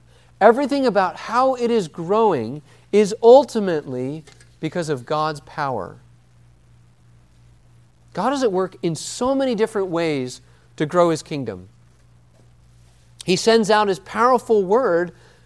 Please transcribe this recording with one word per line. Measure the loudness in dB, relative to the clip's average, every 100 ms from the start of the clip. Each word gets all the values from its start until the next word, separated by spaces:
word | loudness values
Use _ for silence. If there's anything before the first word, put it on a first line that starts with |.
| -20 _ _ 2
everything | 4 4 0 0 0
about | 0 -2 -4
how | -6 -2 0 0
it | -2
is | -2 -2
growing, | -8 -2 0 2 0 -4 -10 -16 -20 _
is | 0 0 2
ultimately | 6 8 6 0 -2 -2 -4 -6 -6 -8 -14 -20 -20 _
because | -8 -6 -4
of | -6 -4
God's | -4 -2 -6
power. | -12 -8 -6 -4 -8 -14 -20 _ _ _ _ _ _ _ _ _ _ _ _ _ _ _ _ _ _ _ _
God | -6 -4
is | 0
at | 0
work | 0 -4 -4
in | -6 -4
so | -8 -4 -2 0
many | 0 0
different | -2 -2 -4
ways | -2 -2 -2 -6 -10 -20 _ _ -6
to | -2
grow | 2 2
his | 0
kingdom. | -4 -8 -8 -10 -14 _ _ _ _ _ _ _ _ _ _ _ _ _ _ -10 -2
He | 0
sends | 4 4 4
out | 2 2
his | -2
powerful | -6 0 2 2 2 0
word, | 2 2 2 0 -2 -8 -20 _